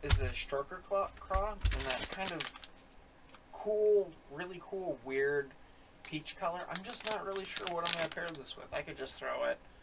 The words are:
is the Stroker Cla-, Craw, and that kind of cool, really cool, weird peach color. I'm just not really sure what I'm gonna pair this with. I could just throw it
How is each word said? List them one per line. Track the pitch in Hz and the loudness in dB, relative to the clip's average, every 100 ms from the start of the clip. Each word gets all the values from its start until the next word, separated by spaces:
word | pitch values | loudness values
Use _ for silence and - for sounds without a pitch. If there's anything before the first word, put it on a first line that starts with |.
is | 147 | 6
the | 131 127 | 6 6
Stroker | 123 - 139 139 180 | 0 -2 -2 -2 -6
Cla-, | - 196 196 - | 0 2 2 -4
Craw, | - 190 208 | 0 2 2
and | 202 - 170 | 2 2 2
that | 139 127 - | 0 -2 -2
kind | - 185 | -4 -4
of | 170 - - - - - - - - - - - | -2 -4 -6 -16 -16 -20 -20 -20 -20 -20 -20 -18
cool, | - 208 214 214 208 185 156 - | -8 0 4 8 8 6 -4 -14
really | 143 180 180 | -8 -6 -8
cool, | - 196 185 147 | -6 -4 -2 -4
weird | 131 135 139 147 139 - - - - - | -2 2 4 4 0 -8 -20 -20 -20 -18
peach | - 156 151 | -6 -6 -6
color. | - 180 180 170 | -2 -2 -2 -4
I'm | 170 | -6
just | 196 247 - | -6 -4 -2
not | 214 | -2
really | 202 196 | -2 -2
sure | 190 - 202 | -2 -2 0
what | 170 170 | 2 2
I'm | 170 | 2
gonna | 165 | 0
pair | - 170 156 | -2 -6 -6
this | 131 - | -10 -12
with. | 135 | -6
I | 139 | -4
could | 151 139 | -4 -6
just | 131 | -6
throw | - 131 123 | -4 -4 0
it | 117 - - - | 0 0 -6 -20